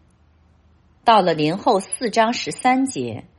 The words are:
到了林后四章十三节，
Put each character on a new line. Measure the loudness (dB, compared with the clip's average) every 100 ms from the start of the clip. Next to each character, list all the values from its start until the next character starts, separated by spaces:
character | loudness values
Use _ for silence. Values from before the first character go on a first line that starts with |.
| _ _ _ _ _ _ _ _ _ _
到 | 4 4
了 | 4 0
林 | 0 -2
后 | 0 0
四 | -2 -8 -4
章 | 0 0
十 | -2 -8
三 | -4 0 0 -2
节， | -4 -8 -10 -14